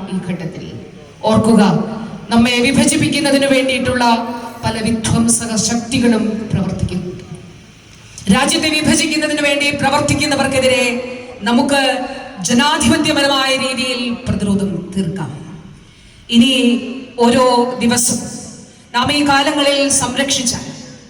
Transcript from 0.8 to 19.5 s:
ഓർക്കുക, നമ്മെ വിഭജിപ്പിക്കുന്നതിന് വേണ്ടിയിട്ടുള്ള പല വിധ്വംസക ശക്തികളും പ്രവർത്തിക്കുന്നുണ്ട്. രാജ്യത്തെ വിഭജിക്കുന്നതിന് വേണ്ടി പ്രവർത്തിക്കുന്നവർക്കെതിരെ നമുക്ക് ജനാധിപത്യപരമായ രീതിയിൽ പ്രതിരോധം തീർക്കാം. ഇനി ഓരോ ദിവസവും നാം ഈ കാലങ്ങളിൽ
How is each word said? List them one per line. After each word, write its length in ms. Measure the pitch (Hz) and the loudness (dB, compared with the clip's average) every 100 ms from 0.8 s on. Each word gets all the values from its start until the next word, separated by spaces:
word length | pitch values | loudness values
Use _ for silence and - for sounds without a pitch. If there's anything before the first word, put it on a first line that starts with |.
| - - - - 214 | -16 -20 -20 -4 2
ഓർക്കുക, 320 | 220 214 202 196 160 - - - - - | 4 6 6 6 4 -2 -8 -10 -12 0
നമ്മെ 220 | 233 240 240 262 | 4 4 4 2
വിഭജിപ്പിക്കുന്നതിന് 840 | - 240 311 - 285 294 277 277 269 | 4 2 2 0 0 2 2 4 2
വേണ്ടിയിട്ടുള്ള 480 | 262 254 247 247 240 233 - - - - 226 | 2 0 0 2 2 2 -2 -8 -12 -6 -6
പല 100 | 226 226 | -2 -2
വിധ്വംസക 600 | 226 226 233 233 - 233 208 220 | 0 0 2 2 0 -2 -2 -2
ശക്തികളും 540 | 240 - 269 233 220 208 220 - | -2 -2 0 2 2 0 -4 -4
പ്രവർത്തിക്കുന്നുണ്ട്. 720 | 185 180 185 - 180 175 185 - - 175 - - - - - - - - 247 | -2 -2 -2 -4 -4 -6 -10 -14 -16 -18 -20 -20 -20 -20 -20 -20 -8 0 2
രാജ്യത്തെ 340 | 285 339 311 302 | 2 0 0 0
വിഭജിക്കുന്നതിന് 640 | - 320 311 311 302 294 285 | 2 2 0 -2 -2 0 0
വേണ്ടി 180 | 285 285 - | 0 -2 0
പ്രവർത്തിക്കുന്നവർക്കെതിരെ 1040 | 269 285 285 294 294 277 - 277 254 254 240 240 - - - - 208 | 0 0 0 0 0 0 0 2 2 2 0 -4 -8 -12 -14 -8 0
നമുക്ക് 320 | 240 285 285 262 254 - - - - 185 | 2 2 2 0 -2 -6 -10 -14 -8 0
ജനാധിപത്യപരമായ 1000 | 240 294 320 - 311 302 285 277 277 262 262 | 2 2 2 2 2 2 2 2 2 0 -2
രീതിയിൽ 360 | 262 254 254 240 240 - 208 | -2 -4 -4 -4 -4 -6 -4
പ്രതിരോധം 420 | 190 196 196 196 165 - | -4 0 0 -2 -6 -6
തീർക്കാം. 380 | 190 180 190 139 - - 196 - - - - - - - 233 | -4 -4 -4 -8 -10 -14 -18 -18 -20 -20 -20 -20 -18 2 4
ഇനി 180 | 254 262 240 233 - - - - | 6 4 2 2 -4 -12 -10 0
ഓരോ 200 | 233 262 254 240 247 202 | 2 4 4 4 0 0
ദിവസവും 420 | 233 240 240 - - - - - - - - - | 0 2 0 -2 -6 -12 -14 -18 -20 -20 -6 -2
നാം 120 | - 294 | 0 2
ഈ 20 | 285 | 2
കാലങ്ങളിൽ 500 | 277 285 | 2 2